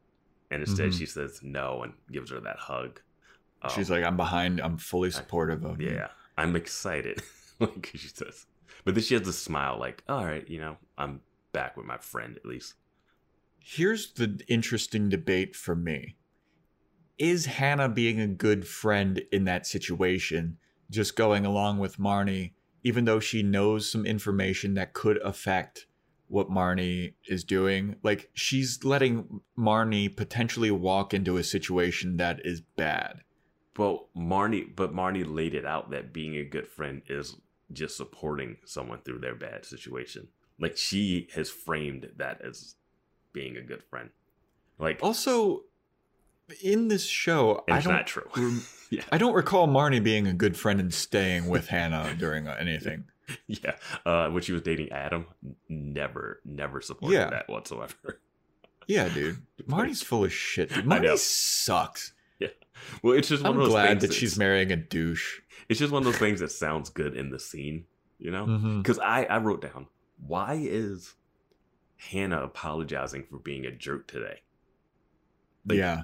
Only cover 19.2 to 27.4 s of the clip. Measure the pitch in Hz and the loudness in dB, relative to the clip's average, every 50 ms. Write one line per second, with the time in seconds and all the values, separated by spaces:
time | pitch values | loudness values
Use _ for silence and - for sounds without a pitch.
19.2 | - - 101 98 95 90 90 90 - - - 90 - - 87 87 95 90 92 92 | -2 0 2 2 2 2 2 0 -2 -4 -6 -4 -2 -2 0 2 4 2 4 2
20.2 | - - 82 85 82 82 82 - _ _ _ _ _ _ 104 110 104 - - - | 0 -2 -2 -2 -2 -2 -6 -8 _ _ _ _ _ _ 0 0 0 0 2 4
21.2 | 110 107 104 101 101 101 101 101 101 101 101 101 98 92 - - 98 101 101 101 | 4 6 6 4 4 2 2 2 2 2 2 0 -2 -2 -2 -2 0 2 2 2
22.2 | 101 98 95 95 90 87 - _ _ _ _ _ - 123 113 123 120 113 110 110 | 2 0 0 -2 -4 -6 -10 _ _ _ _ _ -2 0 2 4 4 6 4 4
23.2 | 107 - 117 110 104 101 98 98 101 107 110 110 104 - - 113 104 95 110 104 | 2 0 0 2 2 4 4 6 6 6 4 4 0 -2 -2 -2 0 0 -2 -2
24.2 | - 104 98 98 95 95 95 - - 101 98 95 92 - _ - - 107 104 - | 0 0 0 2 2 2 0 0 0 0 0 0 -2 -4 _ 0 2 4 4 4
25.2 | - 98 98 - - 101 92 90 - - _ - - _ _ _ _ _ _ _ | 2 -4 -6 -4 -2 0 0 0 0 -4 _ -20 -20 _ _ _ _ _ _ _
26.2 | _ _ - 101 92 - 95 95 90 92 92 92 90 90 90 90 90 - - _ | _ _ 0 0 2 2 2 2 2 2 2 2 0 0 -2 -2 -4 -6 -10 _
27.2 | _ - 95 90 | _ -6 -4 -4